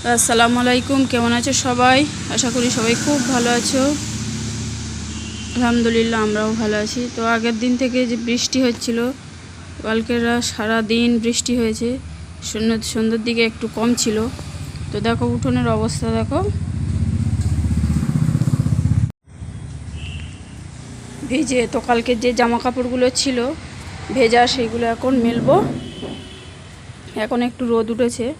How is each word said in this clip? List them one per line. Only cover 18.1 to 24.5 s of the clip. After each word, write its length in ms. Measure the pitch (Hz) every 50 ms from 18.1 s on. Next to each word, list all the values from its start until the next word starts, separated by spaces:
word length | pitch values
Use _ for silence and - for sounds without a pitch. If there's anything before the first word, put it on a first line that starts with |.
| - - - - - - - - - - - - - - - - - - - - - _ _ - - - - - - - - - - - - - - - - - - - - - - - - - - - - - - - - - - - - - - - -
ভিজে। 360 | 254 254 262 302 226 262 247 233
তো 100 | 220 - 254
কালকে 300 | - - 240 233 233 - 247
যে 140 | 220 - 247 240
জামা 260 | 220 247 233 233 233
কাপড়গুলো 480 | - 254 240 254 247 247 247 254 247 254 254
ছিল 220 | - - 285 254 240 233 262 320 - - - - - - - - - - - 208
ভেজা, 280 | 262 247 226 226 233 240
সেইগুলো 380 | 247